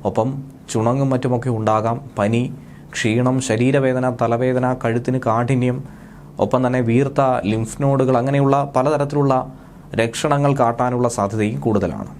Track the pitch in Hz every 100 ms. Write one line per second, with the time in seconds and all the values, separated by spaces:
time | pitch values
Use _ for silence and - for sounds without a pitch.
0 | 101 98 120 143 - - - 113 113 135
1 | 135 131 135 123 127 110 110 110 113 117
2 | - - 104 117 127 - - - - -
3 | 113 113 127 131 127 113 123 143 131 127
4 | 127 123 117 117 127 127 127 123 117 117
5 | 123 127 123 113 123 131 123 127 - -
6 | - - - - 175 127 127 127 113 117
7 | 135 139 135 127 95 110 107 - 139 135
8 | 131 127 131 139 139 139 139 135 135 147
9 | 143 143 139 131 127 - - - - 101
10 | 117 - 156 143 143 135 120 117 123 123
11 | 123 113 101 110 104 - 120 104 90 57
12 | 50 -